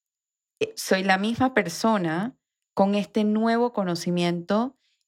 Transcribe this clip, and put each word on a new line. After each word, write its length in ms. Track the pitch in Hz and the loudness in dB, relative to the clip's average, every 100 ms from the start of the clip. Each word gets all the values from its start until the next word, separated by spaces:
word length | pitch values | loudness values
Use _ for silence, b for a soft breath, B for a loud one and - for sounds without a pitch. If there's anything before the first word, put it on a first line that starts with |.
| _ _ _ _ _ - | _ _ _ _ _ -8
eh, 120 | - - | -6 -6
soy 280 | - 190 | -2 0
la 140 | 190 190 | 2 0
misma 360 | 208 233 254 | 0 0 0
persona 840 | 254 175 170 226 214 165 160 226 - _ _ _ | 0 -2 0 0 0 0 -2 -4 -8 _ _ _
con 200 | - 196 | 0 2
este 300 | 208 196 220 | 0 -2 0
nuevo 480 | 214 214 226 233 240 | 2 2 2 2 0
conocimiento 1040 | 240 185 170 180 175 175 175 170 208 254 - _ _ | -2 -2 -2 -2 0 0 0 -2 -2 -2 -6 _ _